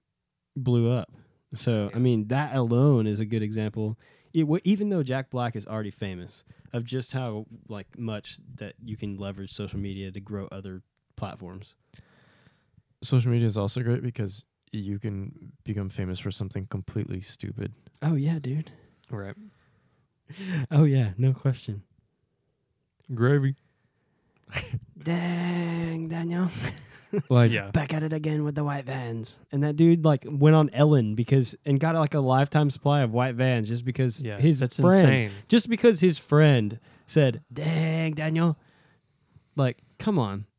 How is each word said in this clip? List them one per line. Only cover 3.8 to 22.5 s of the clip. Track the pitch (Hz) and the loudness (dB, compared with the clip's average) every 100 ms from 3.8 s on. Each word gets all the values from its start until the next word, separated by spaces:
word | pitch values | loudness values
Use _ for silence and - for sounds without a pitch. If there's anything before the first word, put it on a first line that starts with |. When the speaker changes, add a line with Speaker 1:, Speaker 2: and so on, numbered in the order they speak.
| 107 110 _ _ _ | -6 -6 _ _ _
Speaker 1:
It | 165 | -2
w-, | 151 170 | 0 0
even | 180 202 208 | 2 0 0
though | 185 | -2
Jack | 131 131 135 | -2 -4 -4
Black | 127 120 | -4 -4
is | 113 101 | -6 -8
already | 110 104 | -8 -8
famous, | - 101 90 87 - _ - - | -8 -8 -8 -14 -20 _ -20 -10
of | 120 | -8
just | 120 127 123 | -6 -6 -6
how, | 135 127 107 110 117 - | -6 -6 -8 -12 -18 -14
like, | 104 98 - | -14 -14 -10
much | 113 104 - - - 123 | -8 -8 -10 -20 -20 -16
that | 104 - | -16 -14
you | 117 107 | -14 -10
can | 104 98 | -10 -8
leverage | 101 98 98 | -10 -10 -14
social | - 101 98 | -10 -10 -8
media | 101 98 95 | -8 -10 -10
to | 98 | -12
grow | 98 104 98 | -12 -10 -10
other | 95 95 92 _ _ _ | -12 -12 -14 _ _ _
platforms. | - 98 - 90 95 - _ _ _ _ _ _ _ _ _ _ _ _ - | -12 -12 -12 -16 -16 -20 _ _ _ _ _ _ _ _ _ _ _ _ -14
Speaker 3:
Social | - 127 123 | 0 0 2
media | 120 117 | 2 0
is | 104 | 0
also | 98 127 | -4 -4
great | 120 120 | -4 -2
because | 123 117 101 98 - _ _ | -4 -6 -8 -10 -20 _ _
you | 110 98 101 | -10 -8 -8
can | 107 98 98 - - - | -6 -8 -10 -14 -20 -16
become | - 101 95 | -8 -6 -6
famous | - 92 90 | -6 -6 -6
for | 101 | -8
something | - 95 98 98 | -8 -8 -8 -8
completely | 98 - 107 - 92 | -10 -6 -6 -6 -8
stupid. | 98 - 101 107 101 - _ - | -12 -12 -12 -8 -10 -12 _ -6
Speaker 1:
Oh, | 151 151 | -2 -2
yeah, | 143 160 | -2 -4
dude. | 139 147 160 - _ _ - | -4 -6 -8 -16 _ _ -14
Speaker 2:
Right. | 110 98 147 214 _ _ _ _ _ _ _ - 165 190 170 127 | -12 -12 -14 -20 _ _ _ _ _ _ _ -20 -14 -8 -6 0
Speaker 1:
Oh, | 147 | 4
yeah, | 151 135 107 95 | 4 4 0 0
no | 131 | 0
question. | 127 135 123 - 101 - _ _ _ _ _ _ | 0 -2 -4 -8 -12 -14 _ _ _ _ _ _